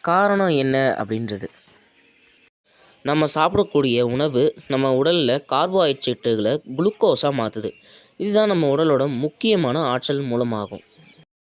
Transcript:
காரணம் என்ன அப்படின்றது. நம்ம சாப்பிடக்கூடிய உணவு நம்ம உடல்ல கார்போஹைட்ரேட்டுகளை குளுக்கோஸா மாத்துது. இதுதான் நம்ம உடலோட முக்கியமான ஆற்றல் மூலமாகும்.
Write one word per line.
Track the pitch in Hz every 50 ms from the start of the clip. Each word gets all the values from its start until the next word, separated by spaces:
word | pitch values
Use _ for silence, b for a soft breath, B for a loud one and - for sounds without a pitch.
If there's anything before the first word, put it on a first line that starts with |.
காரணம் | - 170 170 190 202 202 202 196 190 180
என்ன | 156 139 135 135 135 135 135 127 - -
அப்படின்றது. | 110 101 110 113 117 104 104 95 - - - _ _ _ - _ _ _ _ _ _ _ _ _ _ _ _ _ _ _ _ _ _ b b b b b b b b
நம்ம | 135 147 156 156 147 -
சாப்பிடக்கூடிய | 156 156 156 202 202 196 - - 147 135 127 117 120
உணவு | 123 117 123 135 151 151 127 120 143 - - - - -
நம்ம | 135 131 135 135 131
உடல்ல | 131 139 165 175 170 143 120 127 143 - -
கார்போஹைட்ரேட்டுகளை | 131 139 165 185 190 190 170 147 131 - - 131 117 - - 120 113 107 104 110 143 151 - - 131
குளுக்கோஸா | 143 175 214 214 - - 196 135 - - 143
மாத்துது. | 139 127 113 107 - 110 107 98 - b b b b b b b b
இதுதான் | b 185 208 202 214 214 208
நம்ம | 190 170 156 139 139
உடலோட | 151 165 156 139 127 135 147 131 117
முக்கியமான | 143 151 - - - 220 208 185 156 123 131 160
ஆற்றல் | 156 127 123 127 - - 139 139 139
மூலமாகும். | 123 120 120 123 117 113 107 101 - 101 - _ _ _ _ - - - - - _ _ _